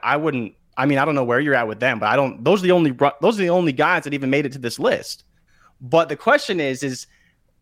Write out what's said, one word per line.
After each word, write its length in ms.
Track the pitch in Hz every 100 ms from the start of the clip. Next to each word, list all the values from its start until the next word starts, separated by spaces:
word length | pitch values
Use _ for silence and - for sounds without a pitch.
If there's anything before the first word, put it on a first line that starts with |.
I 140 | 117 143
wouldn't, 360 | 156 131 110 - _ -
I 80 | 139
mean, 120 | 139
I 80 | 151
don't 100 | 143
know 80 |
where 160 | 120 120
you're 160 | 147 131
at 120 | 113
with 120 | 107
them, 200 | 123 113
but 80 | 107
I 80 | 127
don't, 280 | 135 -
those 180 | 127 196
are 20 |
the 80 | 180
only 200 | 180 156
ru-, 200 | 123 139 -
those 160 | 190 214
are 40 |
the 80 | 180
only 240 | 180 170
guys 300 | 131 151 180 143
that 80 |
even 160 | 143 131
made 160 | 139 143
it 80 |
to 60 | 135
this 200 | 120 -
list. 460 | 156 - - - _ _ _ _ _ _
But 260 | 127 160 165
the 60 | 147
question 440 | 220 294 - 180
is, 240 | 139 127
is 240 | 139 127 - _ _ _ _ _